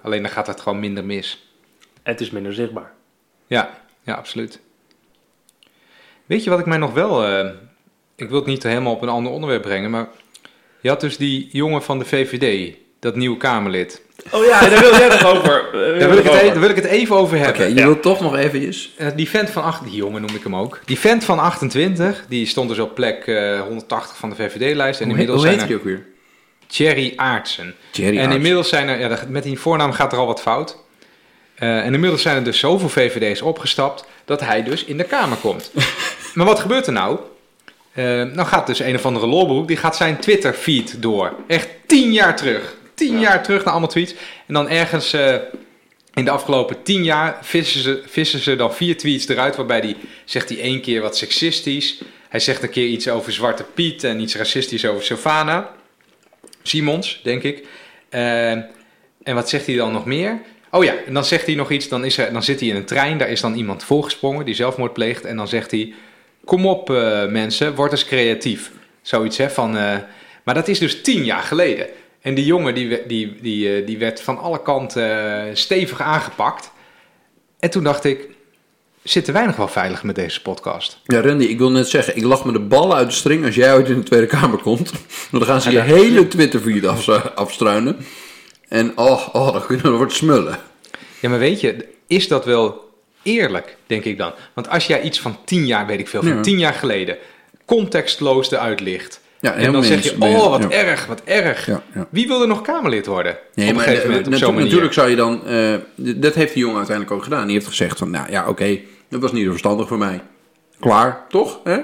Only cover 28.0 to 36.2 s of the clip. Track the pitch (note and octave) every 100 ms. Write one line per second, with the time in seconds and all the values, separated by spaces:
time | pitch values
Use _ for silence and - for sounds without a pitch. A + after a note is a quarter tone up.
28 | F#2+ G#2 C3+ C3+ E3 F3+ E3+ D#3 C#3 B2
29 | A#2+ A2+ C3 C3+ C#3 C3 E3 D#3+ C#3+ -
30 | C3+ B2 A#2+ A2+ - B2+ E3 - _ _
31 | _ _ _ _ _ - A#2 A2+ A2 C#3
32 | F3+ F3 E3 C3+ A#2+ - C#3 F#3+ E3 C#3
33 | A#2+ A#2 G#2+ G2+ D#3 D#3+ - - C#3 -
34 | - - - C#3+ A#2+ A2 A2+ D#3+ - D3
35 | F3 C#4 F3 A#2 A2 F2+ - - B2+ -
36 | - -